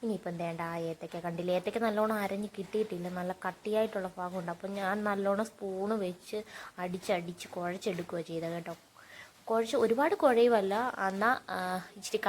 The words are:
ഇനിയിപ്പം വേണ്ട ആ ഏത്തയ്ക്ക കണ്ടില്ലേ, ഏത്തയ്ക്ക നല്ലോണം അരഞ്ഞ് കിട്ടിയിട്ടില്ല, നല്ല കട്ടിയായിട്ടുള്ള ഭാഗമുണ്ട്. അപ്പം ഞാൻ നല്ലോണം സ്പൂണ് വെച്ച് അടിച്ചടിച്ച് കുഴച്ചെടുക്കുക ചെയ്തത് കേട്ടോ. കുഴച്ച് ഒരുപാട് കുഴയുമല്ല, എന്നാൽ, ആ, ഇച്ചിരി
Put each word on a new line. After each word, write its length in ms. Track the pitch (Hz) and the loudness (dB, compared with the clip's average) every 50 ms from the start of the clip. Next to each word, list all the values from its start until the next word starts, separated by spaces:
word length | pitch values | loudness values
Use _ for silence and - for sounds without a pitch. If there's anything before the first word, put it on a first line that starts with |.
ഇനിയിപ്പം 360 | 240 226 214 214 - 175 175 165 | -4 -2 -2 -2 -4 -6 -4 -4
വേണ്ട 220 | 170 170 165 165 | -4 -4 -2 -4
ആ 160 | 170 165 170 | -4 -4 -2
ഏത്തയ്ക്ക 400 | 170 165 165 160 - 175 165 - | -2 -2 -4 -4 -6 -8 -10 -8
കണ്ടില്ലേ, 380 | 170 165 175 165 170 175 180 180 | -6 -4 -4 -4 -2 0 2 2
ഏത്തയ്ക്ക 240 | 180 180 208 - 226 | 2 0 0 0 0
നല്ലോണം 380 | 233 220 208 214 214 220 220 | 0 2 2 2 2 2 2
അരഞ്ഞ് 320 | 208 202 190 196 202 208 202 - 196 | 0 0 -2 -2 -2 -4 -6 -6 -8
കിട്ടിയിട്ടില്ല, 500 | 180 - - 214 214 214 185 175 175 180 | -8 -2 0 0 0 0 -2 -4 -4 -4
നല്ല 260 | 185 180 180 180 185 - - | -4 -4 -2 -4 -4 -2 -4
കട്ടിയായിട്ടുള്ള 640 | 185 175 - - 208 214 214 220 214 220 202 185 185 180 185 | -6 -4 -4 -4 0 2 2 2 2 0 -2 -4 -4 -6 -6
ഭാഗമുണ്ട്. 320 | 180 180 180 185 170 170 | -6 -4 -4 -4 -4 -4
അപ്പം 240 | 170 - - 190 196 | -6 -6 -6 -6 -4
ഞാൻ 300 | 202 196 185 202 214 208 | -2 0 0 0 2 2
നല്ലോണം 400 | 208 202 196 196 196 202 202 226 | 0 0 2 2 2 2 2 0
സ്പൂണ് 500 | 220 - - 202 196 190 190 196 208 226 | -4 -4 -8 -6 -6 -4 -2 0 0 0
വെച്ച് 480 | 214 196 180 175 175 - - 214 214 214 - - - - - - - | 0 0 -2 -4 -6 -10 -8 -8 -8 -8 -8 -14 -14 -14 -14 -8 -6
അടിച്ചടിച്ച് 680 | 180 185 180 180 - - 196 175 170 175 175 - - - | -6 -4 -4 -4 0 0 0 0 0 -4 -10 -10 -12 -10
കുഴച്ചെടുക്കുക 720 | - 180 175 175 180 190 - 214 180 170 170 - 185 170 | -8 -4 -4 -4 -4 -2 -2 -2 -2 -2 -4 -4 -4 -6
ചെയ്തത് 320 | 160 - 165 165 165 165 | -4 -4 -4 -4 -4 -4
കേട്ടോ. 240 | 170 170 165 170 165 - - - - - - - - - - - - - - | -4 -6 -6 -8 -12 -12 -14 -20 -20 -20 -20 -20 -20 -18 -20 -20 -20 -12 -2
കുഴച്ച് 320 | - 226 226 226 226 294 | 0 2 2 2 2 2
ഒരുപാട് 380 | 247 233 214 226 254 294 339 403 | 4 4 4 6 4 4 4 4
കുഴയുമല്ല, 760 | 392 320 269 240 233 240 240 233 214 196 190 196 220 247 247 - - 196 190 | 6 6 6 8 8 8 8 8 6 4 4 2 2 0 0 -2 0 -2 0
എന്നാൽ, 280 | 190 196 208 240 254 - - - | 0 2 4 4 2 2 -2 -6
ആ, 260 | 190 185 185 180 185 185 180 - - | -6 -4 -2 -2 -2 -4 -6 -8 -16
ഇച്ചിരി 240 | 202 - - - 208 - | -12 -8 -4 -2 0 2